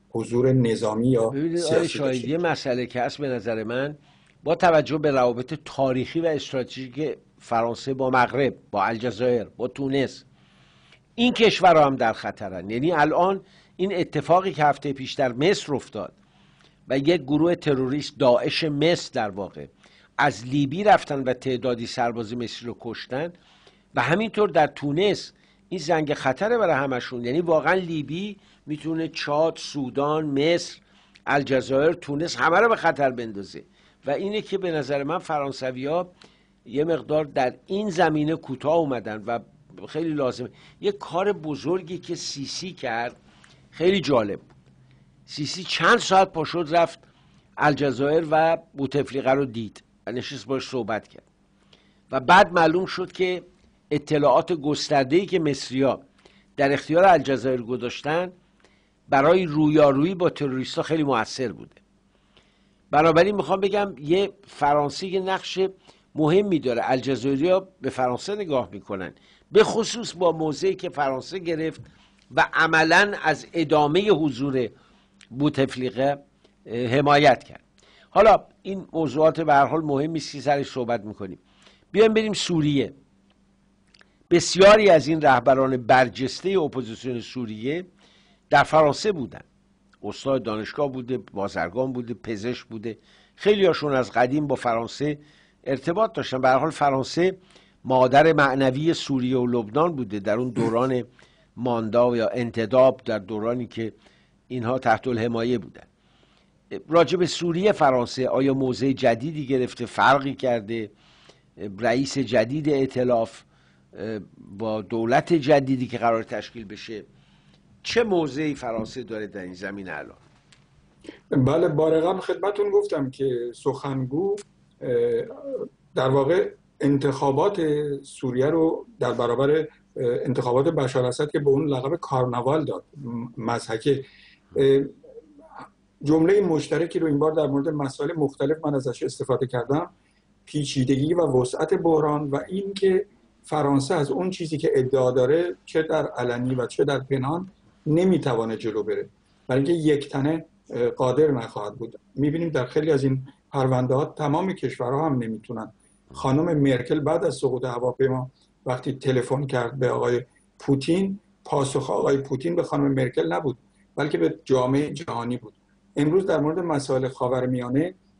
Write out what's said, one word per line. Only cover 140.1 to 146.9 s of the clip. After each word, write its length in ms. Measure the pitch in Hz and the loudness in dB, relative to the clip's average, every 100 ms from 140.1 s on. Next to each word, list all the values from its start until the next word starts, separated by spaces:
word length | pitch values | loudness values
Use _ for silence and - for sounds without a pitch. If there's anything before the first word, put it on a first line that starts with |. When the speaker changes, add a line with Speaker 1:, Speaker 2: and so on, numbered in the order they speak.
| _ _ _ | _ _ _
Speaker 1:
پیچیدگی 680 | - 151 139 139 127 135 147 | -10 -6 -4 -2 0 0 0
و 260 | 175 160 127 | 0 2 2
وسعت 340 | 123 - 156 | 0 -2 -2
بحران 560 | 185 165 160 151 147 151 | 0 2 2 2 0 -2
و 100 | 139 - | -6 -6
اینکه 580 | 185 196 196 190 190 - _ _ _ | -6 -6 -2 2 2 -2 _ _ _
فرانسه 520 | - 151 143 139 131 | -6 -2 2 2 2
از 160 | 180 143 | 0 0
اون 200 | 135 185 | -2 -4
چیزی 280 | 185 160 156 | -4 -6 -2
که 120 | - | 0
ادعا 360 | 139 127 131 127 | 2 2 2 2
داره 460 | 127 127 160 175 - - | 2 4 2 0 -6 -6
چه 160 | 160 | -4
در 240 | 160 156 135 | 0 -2 -2
علنی 480 | - 123 120 127 | -4 -4 -2 -2
و 120 | 131 117 | -2 -4
چه 180 | - | -2
در 140 | 143 | 0